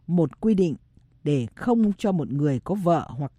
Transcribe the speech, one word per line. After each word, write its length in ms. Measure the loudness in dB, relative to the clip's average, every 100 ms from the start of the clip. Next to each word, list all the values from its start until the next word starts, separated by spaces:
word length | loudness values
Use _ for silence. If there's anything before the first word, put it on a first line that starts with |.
| -2
một 340 | 0 0 0
quy 140 | 0
định 220 | 2 2 -2 _ _ _ _
để 220 | -2 0 -2
không 380 | -6 0 2 2 0
cho 140 | -2
một 200 | -2 -2
người 280 | -2 0 -2
có 140 | -4
vợ 320 | -2 2 0 0
hoặc 240 | -8 -10